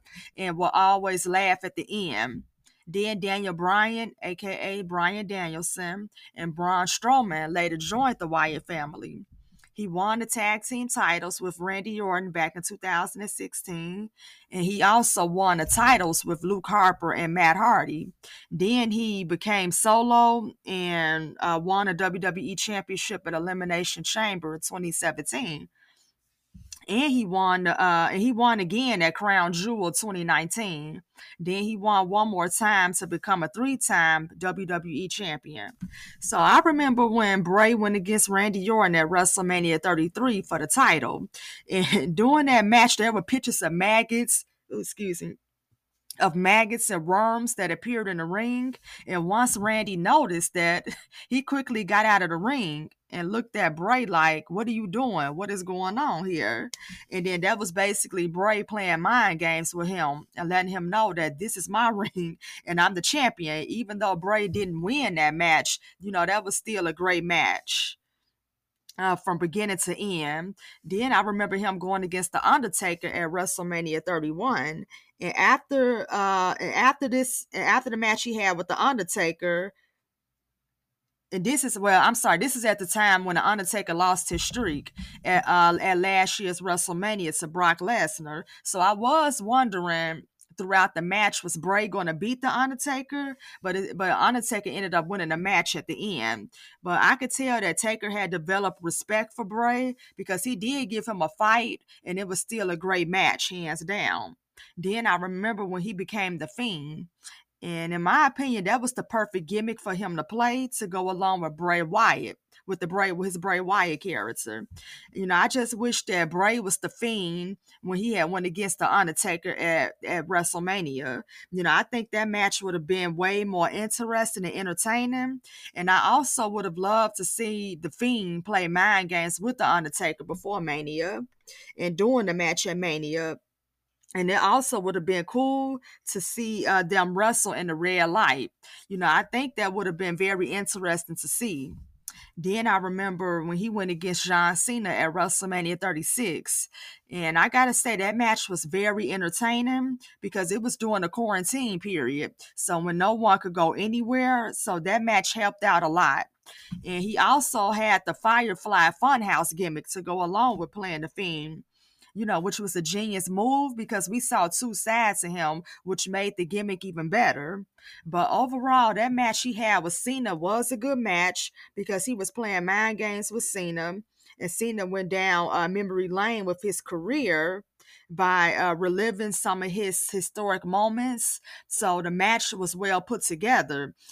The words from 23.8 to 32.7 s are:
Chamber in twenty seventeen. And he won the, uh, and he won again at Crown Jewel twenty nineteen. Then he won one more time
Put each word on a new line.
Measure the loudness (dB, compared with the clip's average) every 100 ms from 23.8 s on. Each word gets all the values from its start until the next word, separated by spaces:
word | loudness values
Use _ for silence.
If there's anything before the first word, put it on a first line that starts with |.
| -2 -4
Chamber | -4 -2 -2 -2 -6 -8
in |
twenty | -8 -6 -4
seventeen. | -2 -2 -2 -4 -6 -6 -8 -12 _ _ _ _ _ _ _ _ -20 -20 -16 -4
And | 0 2
he | 2 0
won | 0 2 2 2
the, | 2
uh, | 4 4 2
and | 2
he | 0
won | 4 4 2
again | 0 -2 0 2
at | 2
Crown | 2 2 2 2
Jewel | 0 -2 -2 -2
twenty | -2 -4 -4
nineteen. | 2 2 0 -4 -6 -8 -10 -14 -18 _ -20 -8
Then | -4 -2
he | -2 -2
won | 2 4 4
one | 2 2
more | 2 -2
time | 2 4